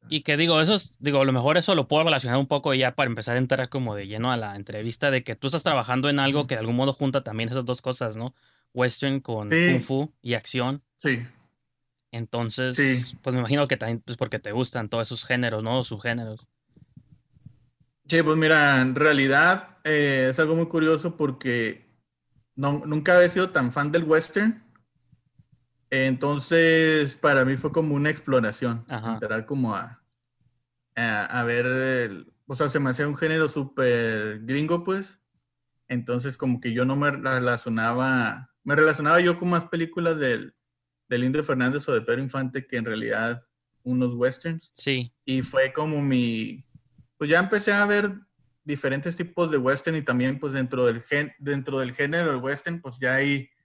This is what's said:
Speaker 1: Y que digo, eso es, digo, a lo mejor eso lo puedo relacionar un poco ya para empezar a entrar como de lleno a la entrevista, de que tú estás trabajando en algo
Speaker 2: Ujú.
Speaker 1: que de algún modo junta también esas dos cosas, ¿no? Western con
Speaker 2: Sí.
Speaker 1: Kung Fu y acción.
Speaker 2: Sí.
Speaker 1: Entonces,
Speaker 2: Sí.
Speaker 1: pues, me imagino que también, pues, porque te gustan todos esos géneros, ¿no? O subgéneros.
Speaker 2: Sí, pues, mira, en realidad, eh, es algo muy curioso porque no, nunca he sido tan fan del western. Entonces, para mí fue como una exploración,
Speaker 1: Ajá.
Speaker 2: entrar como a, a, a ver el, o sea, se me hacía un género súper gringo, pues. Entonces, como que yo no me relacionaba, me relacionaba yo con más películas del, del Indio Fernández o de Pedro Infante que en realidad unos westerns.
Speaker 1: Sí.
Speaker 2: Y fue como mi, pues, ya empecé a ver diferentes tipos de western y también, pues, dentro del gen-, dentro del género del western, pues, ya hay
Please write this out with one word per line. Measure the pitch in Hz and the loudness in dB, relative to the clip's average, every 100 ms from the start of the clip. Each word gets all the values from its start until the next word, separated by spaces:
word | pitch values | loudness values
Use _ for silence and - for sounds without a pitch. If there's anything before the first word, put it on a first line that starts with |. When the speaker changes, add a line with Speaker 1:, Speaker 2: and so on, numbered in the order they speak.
| - | -6
Speaker 1:
Y | 156 | -6
que | - 147 | 0 2
digo, | 170 156 | 4 4
eso | 160 | 4
es, | 208 - _ | 2 -2 _
digo, | 139 143 | 0 4
a | |
lo | 135 | 4
mejor | 131 127 151 | 2 4 2
eso | - 180 | 2 0
lo | 131 | 2
puedo | 151 | 2
relacionar | 165 143 123 127 | 2 2 2 0
un | 135 | 2
poco | 143 151 | 0 0
ya | 131 127 123 | 2 0 0
para | 135 | -2
empezar | 117 113 120 | -2 -2 0
a | |
entrar | 127 131 127 | 2 0 -2
como | 135 123 | -4 -6
de | 104 98 | -6 -8
lleno | 107 120 | -6 -2
a | 120 | -2
la | 107 98 | -4 -10
entrevista, | 95 107 113 117 143 | -12 -8 -8 -4 0
de | 131 | 0
que | - 113 | -4 -6
tú | 135 | -4
estás | 156 | -2
trabajando | 180 143 110 123 143 | 0 0 0 -2 0
en | 143 | 2
algo | 135 143 | 2 0
Speaker 2:
Ujú. | 131 | -2
Speaker 1:
que | 120 | -4
de | |
algún | 113 | -2
modo | 120 135 | 0 0
junta | 131 139 113 | 0 -2 -2
también | 110 107 113 | -4 -6 -4
esas | 131 | -4
dos | 123 123 | -4 -6
cosas, | 131 123 120 110 | -4 -6 -6 -6
¿no? | 120 _ _ _ _ | -10 _ _ _ _
Western | 123 123 - 139 135 | -2 -2 0 -2 -2
con | - 110 104 | -4 -8 0
Speaker 2:
Sí. | 160 175 | 4 4
Speaker 1:
Kung | 131 | 2
Fu | 113 135 151 _ | 0 -2 -4 _
y | 120 | -4
acción. | 117 - 131 123 143 _ _ | -4 -2 -2 -2 -4 _ _
Speaker 2:
Sí. | 151 123 120 _ _ _ _ _ _ _ _ | -2 -2 -4 _ _ _ _ _ _ _ _
Speaker 1:
Entonces, | 117 113 117 113 120 127 127 | -10 -6 -4 -4 -2 -4 0
Speaker 2:
Sí. | 139 127 120 - | 0 0 -4 -8
Speaker 1:
pues, | - | -4
me | 127 | -2
imagino | 117 143 143 | 0 0 0
que | 127 | -2
también, | 113 117 | -4 -6
pues, | - 120 | -8 -8
porque | 120 110 | -6 -6
te | 107 | -6
gustan | 110 127 123 107 | -4 -4 -4 -4
todos | 117 110 | -4 -4
esos | 120 | -6
géneros, | - 123 120 110 | -4 -2 0 -2
¿no? | 110 127 | -2 -2
O | |
subgéneros. | 123 107 120 117 113 110 _ _ _ _ - - _ - _ _ - _ _ _ _ _ _ | -4 -6 -6 -6 -8 -12 _ _ _ _ -20 -20 _ -20 _ _ -20 _ _ _ _ _ _
Speaker 2:
Sí, | 165 | 2
pues, | 156 156 | 4 4
mira, | 156 156 143 135 | 6 6 6 4
en | 127 | 2
realidad, | 131 151 143 135 139 170 190 - _ | 4 4 4 4 6 6 4 -2 _
eh, | 156 151 143 135 131 | 0 2 2 2 2
es | 131 | 2
algo | 156 | 2
muy | 165 165 | 2 0
curioso | 165 156 160 170 170 | 2 2 2 0 -2
porque | 147 127 131 120 113 - _ _ _ _ _ _ _ | -2 -2 -2 0 -2 -4 _ _ _ _ _ _ _
no, | - 143 147 | -4 -2 -2
nunca | 151 151 147 180 | -2 -2 6 6
he | 180 | 6
sido | 185 185 | 4 0
tan | 151 123 | 0 0
fan | 135 147 | 0 0
del | 165 | 0
western. | 156 156 160 196 220 220 _ _ _ _ _ _ _ _ _ _ _ _ _ | 4 2 2 0 0 0 _ _ _ _ _ _ _ _ _ _ _ _ _
Entonces, | 135 131 127 143 147 135 165 165 160 160 156 143 - | 0 2 2 0 -2 2 4 6 6 6 4 2 2
para | 151 135 | 4 4
mí | 131 135 | 4 0
fue | 151 | 0
como | 160 160 | 0 0
una | 143 147 | 2 0
exploración, | 151 - 131 110 104 123 113 117 | -2 0 2 2 -2 -4 -4 -6
Speaker 1:
Ajá. | 117 113 | -8 -6
Speaker 2:
entrar | 113 107 110 110 | -6 -4 -4 -4
como | 139 120 | -2 -2
a, | 98 117 117 _ _ _ _ _ _ _ _ _ - | -2 -6 -16 _ _ _ _ _ _ _ _ _ -4
a, | 117 104 101 123 | -2 -2 -2 -2
a | |
ver | 117 120 123 | 0 0 0
el, | 131 131 131 117 95 - _ _ | 0 0 0 -2 -6 -16 _ _
o | 131 | -2
sea, | 147 | -2
se | 139 | 0
me | 135 | -2
hacía | 123 147 | 0 -2
un | 143 | 0
género | 160 160 156 | 0 2 0
súper | 156 135 - 127 120 113 110 107 107 | -2 -6 0 2 2 0 -2 -4 -8
gringo, | 113 135 156 175 | -4 -2 0 -2
pues. | 175 190 190 - _ _ _ _ _ _ _ | -2 -6 -6 -18 _ _ _ _ _ _ _
Entonces, | 123 117 123 135 127 | -6 -4 -4 -4 -4
como | 131 123 | -2 -2
que | 123 | -2
yo | 117 127 | -2 0
no | 139 | 2
me | 147 | 0
relacionaba, | 139 135 131 120 120 - 113 113 123 131 127 110 - - _ | -2 -2 0 0 -2 -2 -2 0 0 0 0 0 -4 -16 _
me | - | -2
relacionaba | 143 156 147 151 170 | 4 4 4 2 4
yo | 180 170 | 4 2
con | 180 | 0
más | 170 170 | 0 0
películas | 170 165 175 170 160 | -4 -4 -2 -2 0
del, | 131 113 - _ _ _ _ _ _ | 0 -2 -6 _ _ _ _ _ _
del | 120 | 0
Indio | 127 147 | 0 0
Fernández | 151 131 127 143 143 | 0 0 0 0 0
o | |
de | 120 | 0
Pedro | 113 120 | 0 -2
Infante | 135 135 131 131 131 | -2 -4 -4 -6 -6
que | 120 | -6
en | 113 | -4
realidad | 110 113 110 113 123 _ _ _ _ | -4 -4 -2 -2 -4 _ _ _ _
unos | 123 127 123 | -4 0 0
westerns. | 120 123 131 170 160 _ | 2 0 0 -8 -8 _
Speaker 1:
Sí. | - - 135 123 _ - | -8 -2 -2 -4 _ -4
Speaker 2:
Y | 131 | -4
fue | 127 - 135 | 0 0 0
como | 143 156 151 | 0 -2 0
mi, | 143 131 120 113 110 - - - _ _ _ _ | 2 2 2 -2 -6 -10 -20 -20 _ _ _ _
pues, | 151 | -2
ya | 170 | 0
empecé | 185 208 208 | 0 0 0
a | 202 | 2
ver | 208 208 208 196 _ _ _ _ | 2 2 -2 -6 _ _ _ _
diferentes | 151 143 135 139 170 | -8 -4 -4 -4 -6
tipos | 170 175 - 170 | -8 -8 -2 0
de | 147 | 2
western | 127 139 - 160 | 2 0 0 -4
y | |
también, | 147 123 127 139 | 0 0 0 -2
pues, | 147 | -4
dentro | 135 127 127 123 | -4 -4 2 2
del | 117 | 0
gen-, | - 143 147 - | -2 -4 -4 -8
dentro | 143 139 135 139 | -6 -4 -4 -4
del | 127 | -4
género | 123 143 165 165 | -4 -2 0 -2
del | 131 | -2
western, | 131 143 - 170 | -4 -6 -6 -8
pues, | 139 123 | -10 -4
ya | 131 131 | 0 0
hay | 143 143 135 _ | 0 -2 -4 _